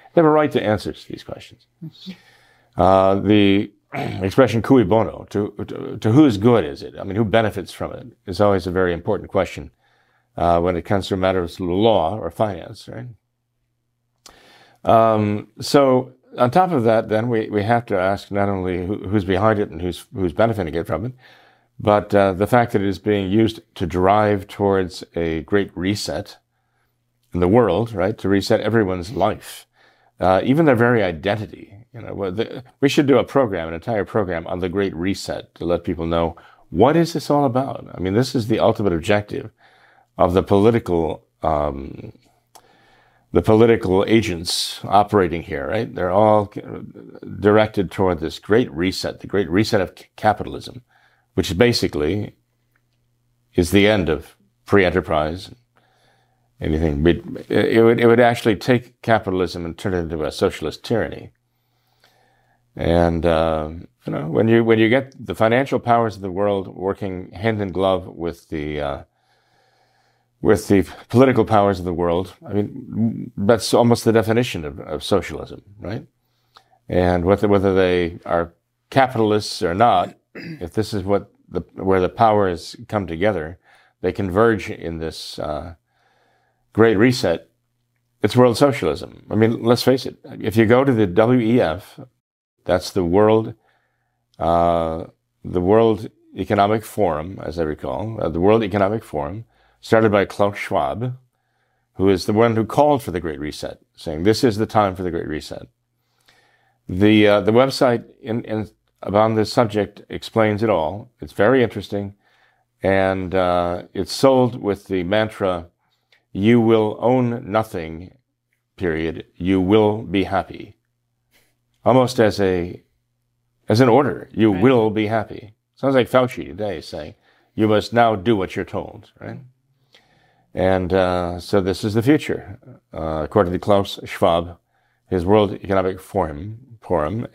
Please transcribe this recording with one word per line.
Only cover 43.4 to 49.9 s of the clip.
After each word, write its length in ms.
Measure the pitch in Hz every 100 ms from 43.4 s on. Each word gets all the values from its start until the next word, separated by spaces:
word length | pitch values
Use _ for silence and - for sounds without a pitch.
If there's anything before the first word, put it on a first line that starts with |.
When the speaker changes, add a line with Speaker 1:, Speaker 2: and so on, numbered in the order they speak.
Speaker 1:
political 640 | 98 110 117 113 95 92 -
agents 720 | 113 90 85 82 - - -
operating 580 | - 101 104 104 90 85
here, 240 | 73 73 69
right? 240 | 107 -
They're 180 | - 90
all 400 | 95 107 107 104 - - - - - - - 101 98
directed 520 | 98 107 110 107 87
toward 280 | - 95 85
this 200 | 76 -
Great 300 | - 110 95
Reset, 480 | 69 92 - 76 -
the 60 | -
Great 220 | 98 82
Reset 300 | 90 110 107
of 140 | 87